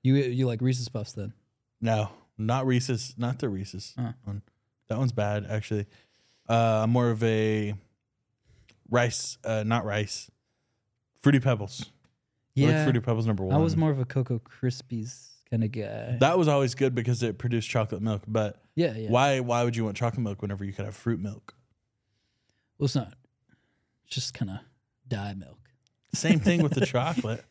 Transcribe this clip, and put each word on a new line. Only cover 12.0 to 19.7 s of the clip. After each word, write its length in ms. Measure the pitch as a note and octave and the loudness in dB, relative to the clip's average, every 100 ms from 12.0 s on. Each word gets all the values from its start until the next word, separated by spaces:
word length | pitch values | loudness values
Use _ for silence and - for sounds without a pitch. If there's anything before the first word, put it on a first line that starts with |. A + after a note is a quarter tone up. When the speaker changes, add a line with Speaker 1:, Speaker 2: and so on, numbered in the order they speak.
| _ _ _ _ _ C3+ | _ _ _ _ _ 2
Speaker 2:
I 40 | |
like 100 | D3 | 4
Speaker 1:
Yeah. 120 | D#3 | 4
Speaker 2:
Fruity 160 | D3+ A#2+ | 4 2
Pebbles 260 | A#2 A2+ A2+ | 0 0 0
number 240 | G2 F#2+ | 0 2
Speaker 1:
I 60 | C#3+ | 2
was 160 | D#3+ | 4
Speaker 2:
one. 80 | D#3 | 2
Speaker 1:
more 100 | D#3 | 0
of 80 | C3+ | 0
a 60 | |
Cocoa 340 | B2+ C3+ B2 A#2+ | -2 -2 -2 -4
Krispies 920 | - - B2+ B2 - A#2 A2+ - - _ _ | -6 -4 -4 -4 -8 -8 -8 -14 -20 _ _
kinda 200 | A2+ A2 | 0 0
guy. 500 | A2 G2+ A2 A2+ B2 | -2 -8 -8 -6 2
Speaker 2:
That 160 | C3+ F3+ | 4 6
was 100 | D#3 | 4
always 260 | C#3+ C3 | 4 2
good 200 | - C3+ | 2 0
because 280 | B2 A2+ A#2 | 2 0 0
it 160 | A#2 G2+ | 0 -2
produced 300 | A#2+ A#2 - | -2 -2 0
chocolate 340 | A#2+ G#2 F#2 | 0 0 -2
milk, 200 | A2 G2+ - | -2 -2 -2
but 340 | A2 G#2+ - _ - | -2 -2 -6 _ -2
Speaker 1:
Yeah, 180 | E3+ | -2
yeah. 140 | A2 A2 | -2 2
Speaker 2:
why, 320 | A#2+ C#3+ C3 | 4 4 2
why 240 | B2 A#2+ | 2 2
would 100 | A#2+ | 2